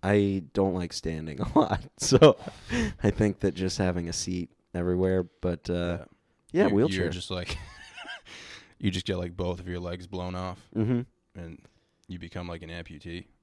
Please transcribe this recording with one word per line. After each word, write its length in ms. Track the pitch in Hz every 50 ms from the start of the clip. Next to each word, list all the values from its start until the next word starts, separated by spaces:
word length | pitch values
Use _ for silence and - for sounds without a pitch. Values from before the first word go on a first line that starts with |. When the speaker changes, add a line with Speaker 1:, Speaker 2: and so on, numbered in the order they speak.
| -
Speaker 1:
I 400 | 95 101 104 101 101 98 98 82 67 _
don't 220 | - 95 98 92
like 180 | 92 87 82 -
standing 460 | - - 80 82 78 78 80 73 -
<laughs> 20 |
a 160 | - - - -
lot, 240 | - - - - - - _ _
so 400 | - - - - - 151 - - - - - - - - 233 247 226 214 - -
I 80 | - 104
think 300 | 101 - 107 104 95 -
that 160 | - 98 -
just 220 | 87 95 92 87 -
having 280 | 98 90 87 87 85 82
a 60 | 82
seat 380 | - - - 90 90 85 - _ _ _ _ _
everywhere, 480 | 90 87 90 90 90 92 92 92 92 90 87 _ _
but, 260 | - 92 87 78 _ -
uh, 40 | 87 87 87 87 87 - 73 - _ _ _ _ _ _ _ _
Speaker 2:
Yeah. 120 | - 165 208
Speaker 1:
yeah, 40 | -
Speaker 2:
You, 80 | 101
Speaker 1:
wheelchair. 280 | 101 120 101 98 95 90
Speaker 2:
you're 40 | 85
just 200 | 92 90 85 -
like, 260 | 95 90 90 - - - - - - - - - - - - - - 587
<laughs> 580 | _ - - - - - - - - _ _ _
you 140 | - 104
just 140 | 90 92 - -
get, 100 | 95 87
like, 180 | 87 87 85
both 240 | 92 90 90 90 90
of 80 | 90 90
your 120 | 90 87
legs 260 | 87 87 87 90 90
blown 300 | 87 101 90 90 90 92
off, 240 | 90 92 92 90 - - _ -
Speaker 1:
Mm-hmm. 260 | 107 110 110 127 120 120 _ _ _ _ _ _ -
Speaker 2:
and 200 | 85 82 82 - _ - _ _ _ _ _ _ _ _
you 120 | 90 87
become, 280 | 87 82 - 92 87 87
like, 140 | 85 82
an 80 | 85 80
amputee. 560 | 85 87 85 - 82 73 - 90 85 90 87 _ _ _